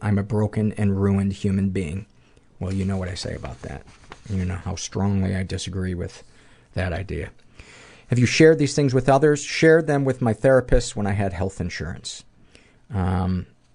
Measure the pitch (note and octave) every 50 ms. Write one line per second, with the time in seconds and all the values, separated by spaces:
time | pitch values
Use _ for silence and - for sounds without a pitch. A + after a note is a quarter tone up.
0 | - G#2 G2+ G2 G2 G2+ G#2+ G#2+ G#2+ G#2 - A2 G#2+ G#2+ - - G#2 G2+ G2 G2
1 | G2 G2 G2 G2 G2 G2 F#2 - - G2+ F#2+ G2 F#2+ G2 F#2 G2 F#2 D2 E2+ G2
2 | G#2+ - _ _ _ _ _ _ _ _ - - F#2 F#2 F#2+ F#2+ F#2+ F#2+ G2 F#2+
3 | F#2 F2+ F2+ E2+ - - D2+ - - C2+ A#1+ - - - C#2 - - - - -
4 | - - - - - - G2+ F#2+ F2+ F2+ F2+ F2 E2+ F#2 F2+ F2 - - - G2
5 | F#2+ G2+ G2 G2 F#2+ F#2+ F#2+ F#2 F#2 F2 G2 F2+ - F#2 F2+ F#2+ F#2 F#2 F2+ F2
6 | E2+ E2 - - - - - - - - - _ _ _ - F#2+ F2+ F#2 E2 E2
7 | F#2+ G2+ D#2 D2 - - - - - - _ - - - - - - - - -
8 | - - B2 A#2+ B2 A2 - - D#3+ D#3 E3 C#3+ D3 C3 - - D3 C3+ B2 C3
9 | B2 C#3 C3+ C#3 D3+ D3+ D3 C#3+ - - - - D#3+ D#3+ D#3+ E3 D#3+ D3 D3 C#3
10 | C#3 C3+ B2 - C3 A#2 G#2+ - - C3+ C3 B2+ A#2+ - C3 B2 - - - A2
11 | G#2 G2 G2+ G2+ G2+ G2 F2 E2+ G2 F#2+ - - F2+ F2 - - D#2+ D2+ - -
12 | - - - - - _ _ _ - - _ - _ _ _ _ _ - - F#2+
13 | F2+ F#2 F#2+ F#2 F#2+ F#2 F#2 F2+ - - _ _ _ _ _